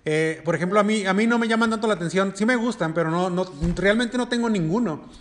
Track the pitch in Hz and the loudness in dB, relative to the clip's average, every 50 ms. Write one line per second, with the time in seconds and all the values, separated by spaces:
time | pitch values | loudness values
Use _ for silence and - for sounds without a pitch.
0 | _ 156 151 156 160 160 160 - - 165 165 147 165 180 196 214 202 208 214 220 | _ -2 0 0 0 0 -2 -4 -2 -2 -2 0 0 0 2 2 2 4 2 0
1 | 196 190 190 196 220 226 240 233 233 226 226 226 226 226 220 220 220 220 208 170 | 0 0 2 2 2 2 2 2 2 2 2 2 2 2 0 0 0 0 0 0
2 | 170 165 160 185 190 196 190 - 208 220 254 240 226 247 220 - 175 160 160 170 | -2 -2 0 0 0 0 0 -2 0 2 2 2 0 -2 -2 -2 -4 -2 -2 -2
3 | 165 160 160 175 180 190 175 180 180 185 - 143 160 175 170 175 180 196 208 226 | -2 0 0 0 0 0 0 -2 -4 -4 -4 -4 -2 -2 -2 2 2 2 2 2
4 | 247 233 - 254 247 240 247 240 233 233 220 196 160 156 170 226 247 196 151 - | 0 -2 -2 -4 -2 -2 -2 -2 0 0 0 0 0 0 0 0 0 -2 -4 -6
5 | - - - - | -10 -18 -20 -20